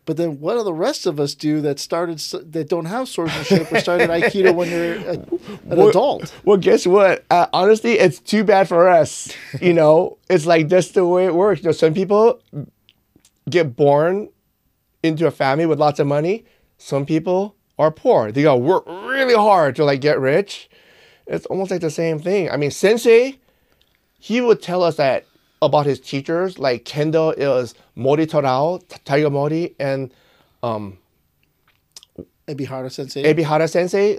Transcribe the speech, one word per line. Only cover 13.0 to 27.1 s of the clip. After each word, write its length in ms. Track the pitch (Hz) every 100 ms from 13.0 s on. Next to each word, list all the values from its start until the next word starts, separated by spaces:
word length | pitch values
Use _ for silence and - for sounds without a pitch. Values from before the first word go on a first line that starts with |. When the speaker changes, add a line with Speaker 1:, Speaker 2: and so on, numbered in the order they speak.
| _ _ _ _ -
Speaker 2:
get 260 | 170 156 117
born 540 | 143 143 170 196 214 _ _ _ _ _ _ _
into 220 | 165 156 151
a 40 |
family 340 | - 139 147 165
with 140 | 147
lots 200 | 151 143
of 80 | 143
money. 380 | 147 165 226 - _ _ _
Some 280 | - 139 143
people 500 | 160 170 185 208 - _ -
are 120 | 156
poor. 400 | 156 269 180 107
They 120 | 123
gotta 160 | 151 127
work 260 | 135 185 -
really 480 | 180 233 269 262 226
hard 400 | 214 185 143 123
to, 80 | 143
like, 160 | 135
get 180 | 143 131
rich. 500 | 131 160 196 - - _ _ _ _ _ -
It's 180 | 160 -
almost 260 | 185 190
like 100 | 180
the 80 | 165
same 300 | 156 165 156
thing. 300 | 175 202 160
I 60 | 139
mean, 140 | 143
Sensei, 680 | - 190 233 233 233 262 269 _ _ _ _ _ _ _ _
he 220 | - 240
would 200 | 240 208
tell 220 | - 180
us 140 | 170 156
that 280 | 135 117 - _ _ _ 151
about 200 | 151 143
his 140 | 131
teachers. 600 | - 139 139 170 185 185
Like, 260 | 139 117 -
Kendo 480 | 147 156